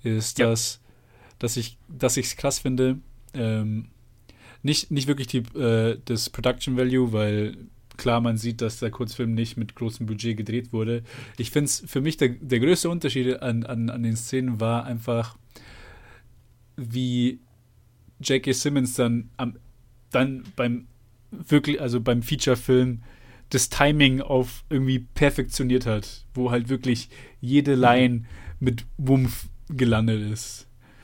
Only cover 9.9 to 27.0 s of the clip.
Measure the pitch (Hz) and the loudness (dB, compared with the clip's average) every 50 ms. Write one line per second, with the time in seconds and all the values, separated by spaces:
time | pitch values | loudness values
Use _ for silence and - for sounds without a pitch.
9.9 | 113 - 117 107 107 101 113 117 110 110 104 107 107 123 120 120 - 110 110 113 | -6 -6 -6 -6 -6 -4 -4 -4 -4 -4 -4 -4 -4 -6 -6 -4 -4 -4 -2 -2
10.9 | 117 117 117 - - - - - - - 117 - - 151 147 139 - - - - | -2 -4 -6 -10 -16 -16 -16 -14 -8 -8 -6 -2 0 0 0 0 -2 -4 -6 -4
11.9 | - 139 135 160 156 - 147 123 120 - - 127 127 117 123 156 180 170 - 170 | -2 0 0 0 0 2 2 0 0 -2 -2 0 2 2 4 4 4 4 2 -2
12.9 | 175 170 156 143 113 135 123 127 127 - - 123 113 113 113 - 123 113 113 117 | -2 -2 -2 -2 0 0 0 0 0 -2 -2 -2 -2 -2 -2 -4 -4 -2 -2 -2
13.9 | 117 120 117 113 113 113 - - 131 131 127 127 117 104 113 113 117 120 - 135 | -2 -2 -2 -2 -2 -2 -4 -4 -2 -2 0 -2 -2 -2 0 0 0 -2 -2 -4
14.9 | 120 113 113 127 117 117 113 - - - _ _ - - - - - - - - | -8 -6 -4 -2 -2 -2 -2 -4 -8 -20 _ _ -20 -20 -20 -20 -20 -20 -20 -20
15.9 | - - - - - - - - - - _ _ - _ _ _ - - 127 117 | -20 -20 -20 -20 -20 -20 -20 -20 -20 -20 _ _ -20 _ _ _ -14 -12 -10 -6
16.9 | 117 127 127 123 123 123 120 127 - - _ _ _ _ _ _ _ _ _ _ | -4 -2 -2 0 0 2 2 0 0 -4 _ _ _ _ _ _ _ _ _ _
17.9 | _ _ _ - _ - - - 131 135 - 139 127 - - 147 143 139 127 127 | _ _ _ -20 _ -10 -2 0 0 0 2 0 0 0 0 0 2 2 0 0
18.9 | - - 123 117 117 120 113 - - - 127 120 - - - - - - _ - | 0 0 0 2 2 0 -2 -6 -8 -6 -6 -6 -6 -10 -20 -20 -20 -20 _ -20
19.9 | - - - - - 127 131 139 135 127 - - - - 123 120 120 120 - - | -20 -20 -12 -2 2 2 2 2 0 -8 -12 -12 -4 -2 0 0 0 -2 -6 -12
20.9 | - - - _ _ _ - - 226 - 175 - 151 147 - 143 147 - 147 123 | -20 -20 -20 _ _ _ -20 -18 -14 -10 -2 4 4 4 4 2 -2 -2 -2 -2
21.9 | 120 120 113 123 120 120 117 - 151 135 - 139 123 117 - - 127 127 127 127 | -2 0 2 2 2 2 0 -2 -4 0 2 2 2 2 4 4 4 4 4 2
22.9 | 120 113 - - - - - - - - - - - 127 - - - - 143 147 | 0 -6 -10 -16 -20 -20 -20 -20 -20 -20 -12 -2 0 0 0 0 2 4 4 4
23.9 | 151 151 143 131 131 131 135 - 139 127 127 - - - - - 160 131 135 131 | 6 6 6 6 6 2 0 0 2 2 2 0 -4 -12 -8 -2 0 0 2 2
24.9 | 131 127 123 - - - 151 139 139 - 127 - - - 131 127 127 127 - 117 | 0 0 -2 -4 0 2 2 4 4 2 -4 -4 -2 -2 0 2 2 2 2 0
25.9 | 107 104 101 - - - - - - 127 123 123 123 123 117 123 135 127 127 131 | -2 -2 -4 -8 -14 -16 -16 -10 -4 -2 -2 0 0 0 0 0 -2 -2 0 0
26.9 | 117 113 | 0 0